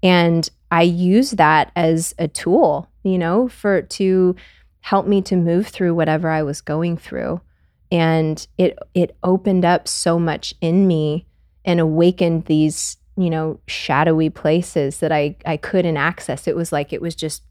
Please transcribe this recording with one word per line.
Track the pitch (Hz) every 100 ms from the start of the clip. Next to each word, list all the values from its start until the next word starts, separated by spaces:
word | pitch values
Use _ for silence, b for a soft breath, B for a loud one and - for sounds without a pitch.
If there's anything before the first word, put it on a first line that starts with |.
And | 185 180 170 165 165 _ _
I | 170
used | 170 175 180 202 269 202
that | 156 156 147 -
as | 165 165 165 -
a | 160
tool, | - - 202 269 147 170 _
you | 196 185
know, | 170 190 254
for, | - 208 190
to | - - 190 185 180 180 B B B _
help | - 196 185
me | 202
to | 190 185
move | 170 170 208
through | - 180 170
whatever | 156 156 170
I | 156
was | 151 147
going | - 156 170 165
through. | - - - 170 _ _ _ _ _
And | 175 165 160 160 156 - -
it, | 180 - -
it | - 175 -
opened | 180 185 190 185 175
up | 175 -
so | - - 170
much | 170 156 - -
in | 165 175 190
me | 165 151 156 - _ _ _
and | - 170
awakened | 160 156 170 180 175 165 165
these, | 156 156 151 - - _ -
you | 180
know, | 160 160 - -
shadowy | - - 135 160 160 156
places | - 156 165 175 - 139 143
that | 160
I, | 156 147 - -
I | 151
couldn't | - 190 175 156
access. | 147 180 - 131 -
It | 165
was | 170
like, | 151 143
it | -
was | 170 160
just | 156 - _